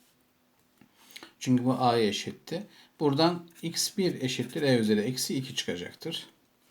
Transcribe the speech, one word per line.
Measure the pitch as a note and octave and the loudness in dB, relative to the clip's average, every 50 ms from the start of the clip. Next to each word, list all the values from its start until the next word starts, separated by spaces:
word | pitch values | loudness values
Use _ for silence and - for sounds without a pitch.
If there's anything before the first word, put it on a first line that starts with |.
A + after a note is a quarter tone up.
| _ _ _ _ _ _ _ _ _ _ _ _ _ _ _ _ - _ _ _ - - - - - - _ _ | _ _ _ _ _ _ _ _ _ _ _ _ _ _ _ _ -20 _ _ _ -20 -20 -20 -20 -20 -20 _ _
Çünkü | - C3+ B2+ B2 B2 | 0 2 2 4 4
bu | B2+ B2 - | 0 0 2
a'ya | B2+ B2 A#2 A#2+ A2 | 2 4 4 4 2
eşitti. | G2+ G2 - - G#2 - - _ - D#3+ F#3 G#3 - - - - _ _ - | 2 0 -2 -6 -8 -12 -12 _ -8 -8 -8 -8 -10 -18 -20 -20 _ _ -2
Buradan | D#3+ C#3+ C#3 D3 D#3+ F3 F3 F3 - - - - | 0 2 4 4 4 4 2 0 -8 -14 -16 -10
x | - E3 - - - - - G3+ | -8 -6 -4 -4 -4 -4 -2 0
bir | F#3 E3+ C#3 - | 0 0 0 -2
eşittir | C3 B2+ - - A#2+ - - E3 | -4 -4 -2 -4 -6 -4 -4 0
e | D3 C3+ B2+ | 4 4 4
üzeri | A#2 A2 G#2+ G#2+ G#2 | 4 6 4 4 2
eksi | G#2 B2+ C3 B2+ - - F3 | 2 0 -2 -4 -4 -2 -2
iki | C3+ C3 - - | -4 -4 -4 -8
çıkacaktır. | - - - F2+ F2+ F2 - - - - D#3+ E3 - - - _ _ _ _ _ _ _ _ | -6 -6 -6 -6 -6 -8 -12 -12 -12 -10 -10 -8 -8 -12 -16 _ _ _ _ _ _ _ _